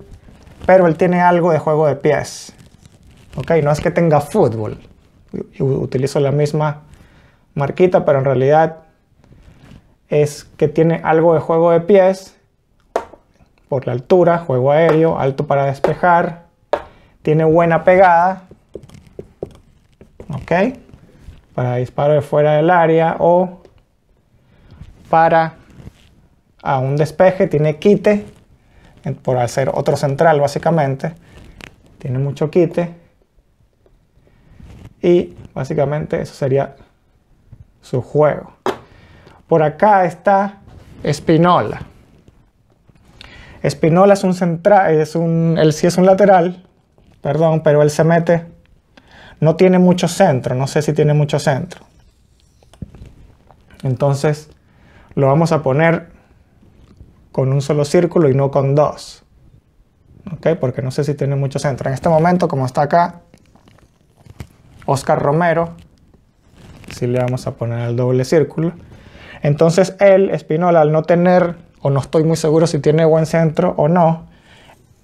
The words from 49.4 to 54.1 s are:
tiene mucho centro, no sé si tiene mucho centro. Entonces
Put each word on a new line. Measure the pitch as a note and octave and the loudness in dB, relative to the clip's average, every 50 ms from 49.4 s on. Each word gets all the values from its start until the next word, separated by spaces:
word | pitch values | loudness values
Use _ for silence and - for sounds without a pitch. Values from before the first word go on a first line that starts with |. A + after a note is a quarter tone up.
| D3+ D#3 D#3+ | 0 0 2
tiene | F3 F#3+ F#3 F#3 F#3 | 4 2 4 4 4
mucho | F3+ F3+ F3 F3+ F3+ E3 | 4 4 2 2 0 -2
centro, | - - G3 F3 C#3 B2 A#2 C#3 B2+ | 0 2 2 2 2 0 -2 -4 -4
no | B2+ C3+ | -4 -4
sé | C3 - D#3 | -4 -4 -4
si | D3 - D3 | -2 -2 -2
tiene | D3 D3+ D3+ D3 | 0 0 2 2
mucho | D3+ D3 D3 - C3+ | 0 0 0 -2 -4
centro. | - D#3+ C3+ B2+ F3 - - - - _ _ _ _ _ _ _ _ _ _ _ _ _ _ _ _ _ _ _ - - - - - - - - - - _ _ _ _ _ _ _ _ - - - | -2 -2 -4 -4 -6 -10 -14 -18 -20 _ _ _ _ _ _ _ _ _ _ _ _ _ _ _ _ _ _ _ -20 -20 -20 -20 -20 -20 -20 -20 -20 -20 _ _ _ _ _ _ _ _ -18 -10 -6
Entonces | C3+ B2+ - C#3+ C#3 | -6 -4 -2 -2 -2